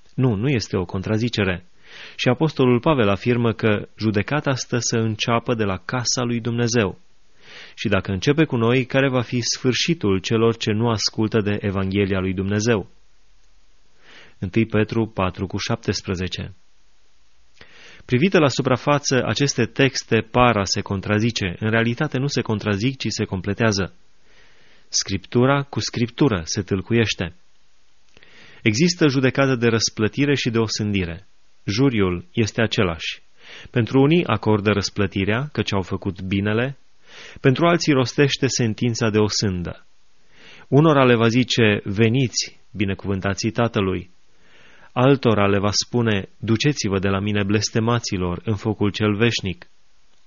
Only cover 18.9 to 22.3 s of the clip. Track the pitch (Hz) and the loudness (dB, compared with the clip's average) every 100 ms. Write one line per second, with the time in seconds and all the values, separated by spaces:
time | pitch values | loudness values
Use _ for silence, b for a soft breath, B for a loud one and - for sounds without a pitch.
18.9 | 143 - 131 117 107 139 - 110 - 135 | 0 0 0 0 0 -2 0 -2 2 0
19.9 | - - 147 - 123 123 104 98 - - | 0 -2 -2 0 4 4 4 0 -4 -4
20.9 | 98 101 104 117 113 98 87 110 117 117 | -6 0 0 0 0 -4 -4 -2 0 0
21.9 | 120 151 127 139 | -2 -4 -2 -2